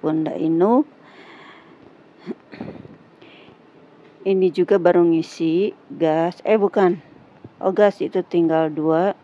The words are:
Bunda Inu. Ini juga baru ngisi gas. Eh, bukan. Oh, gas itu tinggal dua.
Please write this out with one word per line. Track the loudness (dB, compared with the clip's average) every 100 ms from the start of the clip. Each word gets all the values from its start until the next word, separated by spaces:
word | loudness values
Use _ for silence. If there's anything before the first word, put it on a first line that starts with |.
Bunda | -2 -2 -4
Inu. | -4 -2 0 2 2 0 -8 -20 -20 -20 -20 -20 -20 -20 -20 -20 -20 _ _ -16 -16 -16 -16 -14 -16 -20 -20 -20 -20 -20 -20 -20 -20 _ -20 -20 -20 -20 -10 -2
Ini | 2 2
juga | 0 2 2
baru | 4 4 4
ngisi | 2 -2 -4 -2 0 -2 -6 -20
gas. | -4 -2 0 -2 -4
Eh, | -2 0
bukan. | 2 2 2 0 -8 -20 -20 _ -20 _
Oh, | -4
gas | 2 2 2
itu | -4 -4 -2
tinggal | 0 2 2 0
dua. | -2 0 0 0 -4